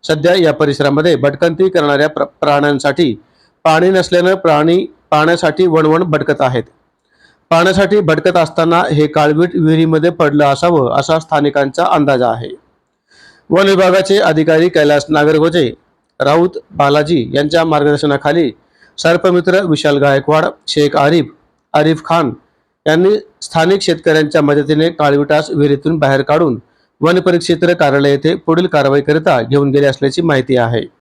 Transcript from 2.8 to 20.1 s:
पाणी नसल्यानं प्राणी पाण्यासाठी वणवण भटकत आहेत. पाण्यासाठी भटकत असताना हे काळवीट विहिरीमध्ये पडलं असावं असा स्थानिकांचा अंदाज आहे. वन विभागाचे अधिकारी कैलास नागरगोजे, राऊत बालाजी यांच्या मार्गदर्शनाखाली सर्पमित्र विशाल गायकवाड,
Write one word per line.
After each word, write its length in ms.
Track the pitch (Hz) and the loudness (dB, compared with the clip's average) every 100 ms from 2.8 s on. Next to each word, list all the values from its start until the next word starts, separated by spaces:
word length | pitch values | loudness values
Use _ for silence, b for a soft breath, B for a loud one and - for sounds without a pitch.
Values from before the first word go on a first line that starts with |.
| 143 139 156 107 b b b b | -2 -2 -2 -2 b b b b
पाणी 260 | 165 156 180 | 0 2 2
नसल्यानं 460 | 190 175 175 175 190 | 0 0 0 0 0
प्राणी 500 | 175 147 151 175 - _ _ | 0 2 2 0 -2 _ _
पाण्यासाठी 560 | 151 156 170 165 151 185 | 0 2 0 -2 0 0
वणवण 360 | 160 156 160 | 2 2 0
भटकत 380 | 185 151 147 143 | 0 -2 -2 -2
आहेत. 220 | 131 123 - _ _ _ b b b b b | -2 -2 -8 _ _ _ b b b b b
पाण्यासाठी 500 | 165 175 185 190 208 | 0 2 2 2 0
भटकत 380 | 175 156 185 175 | 0 0 0 0
असताना 460 | 160 - 165 170 180 | -2 0 0 0 0
हे 160 | 147 151 | 0 0
काळवीट 420 | 156 151 151 175 180 | 2 0 2 0 0
विहिरीमध्ये 540 | 156 160 160 160 165 | 0 2 2 2 0
पडलं 360 | 175 151 147 147 | 0 0 2 0
असावं 540 | 139 170 165 127 - | 2 0 0 0 -2
असा 200 | 135 160 | -2 -2
स्थानिकांचा 680 | 156 151 143 143 139 131 175 | 0 -2 0 0 -2 -2 0
अंदाज 360 | 160 147 131 | 0 0 0
आहे. 280 | 123 113 - - _ _ _ _ _ b b b b | 0 -4 -8 -16 _ _ _ _ _ b b b b
वन 180 | 170 196 | 0 2
विभागाचे 500 | 190 185 185 190 196 | 2 2 2 0 0
अधिकारी 520 | 190 156 156 160 175 | 0 0 0 2 2
कैलास 360 | 170 147 147 - | 2 2 0 0
नागरगोजे, 640 | 156 147 156 160 170 127 - _ _ _ _ | 0 2 2 0 0 -2 -6 _ _ _ _
राऊत 300 | 135 156 180 - - | -2 0 0 -4 -16
बालाजी 600 | - 143 147 147 165 113 | -2 0 0 0 -2 -2
यांच्या 320 | 131 147 165 165 | -2 0 0 0
मार्गदर्शनाखाली 840 | 151 147 147 151 139 147 156 147 - _ b b b | 0 0 0 -2 -2 -2 -2 -2 -6 _ b b b
सर्पमित्र 680 | 165 170 185 180 175 185 | -2 0 2 0 0 0
विशाल 340 | 185 151 151 143 | 0 -2 0 0
गायकवाड, 480 | 143 | 0